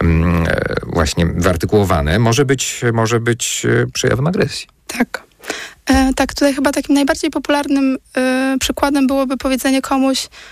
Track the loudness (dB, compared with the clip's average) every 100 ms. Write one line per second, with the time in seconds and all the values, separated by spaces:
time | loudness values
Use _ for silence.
0 | 2 2 2 2 0 -2 -2 -4 -4 -2
1 | 0 0 0 0 0 0 2 2 2 2
2 | 2 2 2 2 2 0 -4 -4 -2 0
3 | 0 0 0 -2 -4 -4 0 0 -2 -2
4 | 0 0 0 0 -2 -6 -14 _ -8 -4
5 | -4 -6 -14 _ -12 -12 -14 -6 2 4
6 | 4 2 -2 0 0 2 0 0 2 2
7 | 2 0 -2 -4 -2 0 0 0 0 -2
8 | -6 -2 0 0 0 -2 -4 -2 0 2
9 | 2 0 -2 -2 -2 -2 0 0 0 0
10 | 0 0 -6 -14 -20